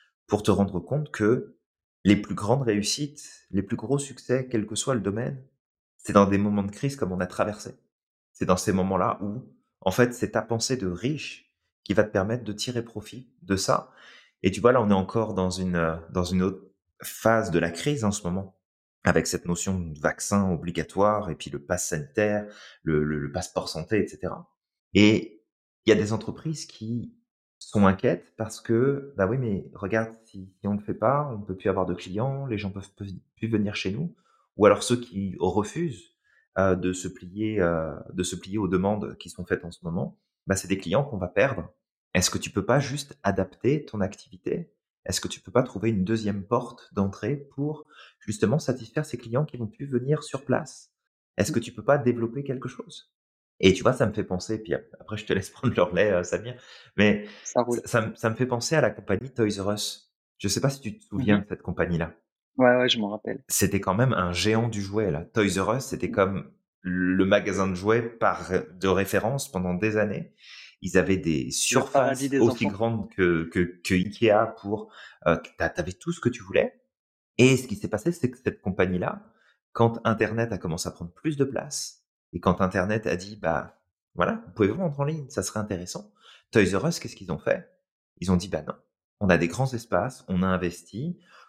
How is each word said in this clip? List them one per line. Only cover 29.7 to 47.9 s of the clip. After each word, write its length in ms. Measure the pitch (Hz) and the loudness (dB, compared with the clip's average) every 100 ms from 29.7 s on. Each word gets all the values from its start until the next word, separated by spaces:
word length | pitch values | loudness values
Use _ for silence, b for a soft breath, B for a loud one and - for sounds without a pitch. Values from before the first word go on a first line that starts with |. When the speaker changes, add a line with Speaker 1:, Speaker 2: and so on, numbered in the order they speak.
Speaker 1:
regarde, 400 | - 98 110 113 - | -8 -2 -2 -2 -8
si, 280 | _ 98 95 _ | _ -18 -18 _
si 60 | 101 | -4
on 60 | |
ne 40 | 104 | -4
le 60 | |
fait 100 | - | -4
pas, 360 | 98 107 143 147 | 0 2 2 -2
on 40 | 110 | -8
ne 60 | |
peut 120 | 101 92 | -10 -4
plus 120 | 107 | -2
avoir 160 | 95 90 | 0 0
de 80 | |
clients, 520 | 87 - 95 127 135 139 | -4 -6 -4 -4 -4 -6
les 120 | 107 | -6
gens 120 | 98 | -6
peuvent, 200 | 95 98 - | -8 -12 -12
peuvent 160 | 98 92 - _ | -12 -12 -16 _
plus 120 | 110 | -2
venir 260 | 110 101 - | 0 0 -2
chez 140 | 95 | -4
nous. 220 | 104 170 - _ _ _ - | -4 -6 -8 _ _ _ 6
Ou 100 | 101 | 8
alors 160 | 101 | 8
ceux 180 | - 120 | 4 0
qui 360 | - 98 98 90 | 0 -6 -6 0
refusent, 720 | 92 92 101 156 170 120 - _ _ _ _ - | 2 2 0 -2 -4 -6 -14 _ _ _ _ 0
euh, 200 | 95 92 | 2 2
de 160 | 90 | 0
se 160 | 92 92 | -4 -6
plier, 520 | 87 90 98 107 107 | -10 -12 -6 -2 0
euh, 320 | 87 85 80 73 - | 2 0 -2 -8 -8
de 100 | 92 | -4
se 140 | 90 90 | -4 -6
plier 220 | 92 104 | -6 -4
aux 100 | 98 | 0
demandes 480 | 90 95 107 - - | 2 2 0 -4 -10
qui 100 | 90 | -16
sont 160 | - | -14
faites 200 | 90 - | -4 -4
en 60 | 85 | -4
ce 80 | - | -12
moment, 360 | 87 85 71 - _ _ - | -6 -4 -6 -8 _ _ -4
bah, 80 | 95 | -2
c'est 120 | 92 | 0
des 100 | 95 | -2
clients 240 | - 98 | 0 0
qu'on 140 | 143 101 | 0 -4
va 80 | 90 | -2
perdre. 440 | - 131 117 76 _ _ _ _ | 2 2 0 -8 _ _ _ _
Est-ce 160 | 90 90 | 0 2
que 80 | - | 0
tu 120 | - | -4
peux 140 | - | -2
pas 140 | 95 127 | 2 2
juste 400 | 139 143 - - | 2 -4 -10 -4
adapter 600 | 98 95 92 - 117 151 - | -2 0 -2 -2 0 0 -2
ton 140 | 107 | -4
activité ? 720 | 98 - - 92 - - 165 _ _ _ | -4 -6 -20 -12 -4 -4 -6 _ _ _
Est-ce 160 | - 92 | -6 -4
que 60 | - | -4
tu 120 | - | -8
peux 100 | - | -2
pas 140 | 107 | 0
trouver 260 | 127 98 110 | 0 -2 0
une 140 | 107 | 0
deuxième 400 | 92 110 104 101 | 2 0 -2 -4
porte 500 | 95 117 117 - - | -2 -2 -2 -10 -8
d'entrée 420 | - 98 95 104 143 | -2 -2 -2 -4 -4
pour 480 | - - 147 151 - | -8 -6 -6 -6 -12